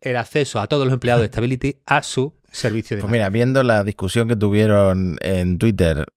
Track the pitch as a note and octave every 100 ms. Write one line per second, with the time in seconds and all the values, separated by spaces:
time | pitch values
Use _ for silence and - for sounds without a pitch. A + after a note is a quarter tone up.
0 | C3 B2 A2+ D3+ C3+ A2+ G2+ D3 C3 C3
1 | A#2+ A#2+ G#2+ - A#2+ C3 C#3 - - C#3+
2 | - - C#3 - _ - A#2 A2+ - G#2+
3 | G2+ A#2 G2 A2 B2 C3 B2+ G#2+ G2+ -
4 | F#2+ A#2+ A2+ A2+ G#2 G#2 G#2+ G2+ G2 F#2
5 | F#2 D#2 - F#2 F2+ E2+ A2+ G2 E2+ D2+
6 | D2+